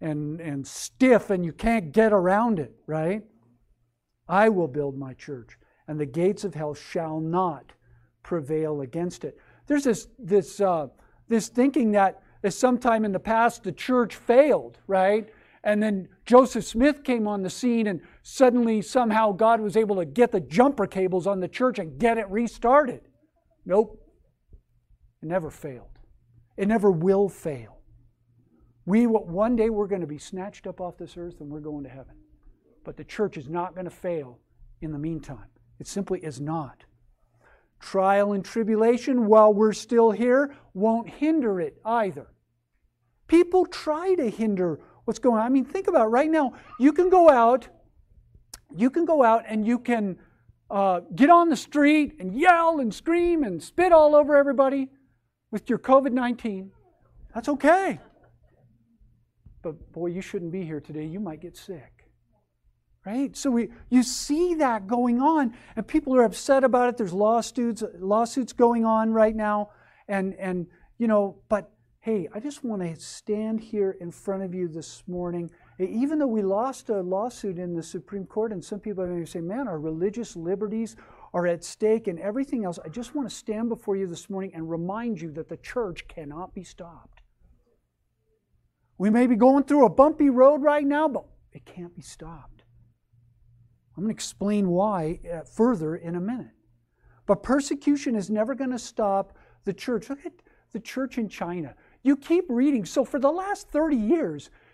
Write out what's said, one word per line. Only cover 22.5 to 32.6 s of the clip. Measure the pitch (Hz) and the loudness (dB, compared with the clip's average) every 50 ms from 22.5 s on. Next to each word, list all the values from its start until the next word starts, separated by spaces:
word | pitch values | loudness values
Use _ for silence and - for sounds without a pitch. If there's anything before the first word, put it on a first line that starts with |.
| - - - 233 262 294 302 226 139 117 - _ _ _ _ _ _ _ _ _ _ _ - | -4 -2 2 4 4 4 4 2 -2 -12 -14 _ _ _ _ _ _ _ _ _ _ _ -6
Nope. | - 180 214 220 - - - _ _ _ _ _ _ _ _ _ _ - - _ _ _ _ _ _ _ _ _ _ _ _ | -2 0 0 0 0 -4 -20 _ _ _ _ _ _ _ _ _ _ -20 -20 _ _ _ _ _ _ _ _ _ _ _ _
It | - 156 | -8 -6
never | 175 190 160 147 | -4 -4 -4 -6
failed. | - - - 147 127 117 - - - - - _ _ _ _ _ _ _ _ _ _ | -12 -12 -14 -14 -14 -14 -18 -20 -20 -20 -20 _ _ _ _ _ _ _ _ _ _
It | - 196 | -4 -2
never | 202 220 226 190 202 | 0 0 2 2 2
will | 185 156 165 190 190 196 202 190 | 2 2 2 2 2 2 0 -2
fail. | - - - 165 143 123 113 107 - - - _ - _ _ _ _ _ _ _ _ _ _ _ _ _ _ _ _ _ - | -4 -6 -10 -8 -8 -10 -12 -16 -20 -20 -20 _ -20 _ _ _ _ _ _ _ _ _ _ _ _ _ _ _ _ _ -4
We, | 175 190 226 240 | 0 2 2 4
one | 233 220 214 - 170 170 185 214 233 247 | 4 2 0 -2 -2 -2 -2 0 0 0
day | 226 214 226 | 0 0 0
we're | 226 202 208 | 0 -2 -2
gonna | 185 202 185 170 | -2 -4 -6 -6
be | 143 151 143 | -8 -10 -14
snatched | - - - 185 185 208 - - - | -16 -14 -12 -12 -12 -12 -14 -14 -16
up | 196 175 - | -14 -12 -12
off | 185 175 170 | -12 -12 -12
this | - 180 156 - | -14 -18 -16 -16
earth | 175 175 175 170 - | -14 -14 -14 -14 -16
and | 151 143 | -16 -14
we're | 147 156 | -14 -12
going | 151 156 151 147 139 | -12 -12 -12 -12 -12
to | 127 | -14
heaven. | 123 131 123 - - - _ _ _ _ _ - - _ | -16 -20 -20 -20 -20 -20 _ _ _ _ _ -20 -20 _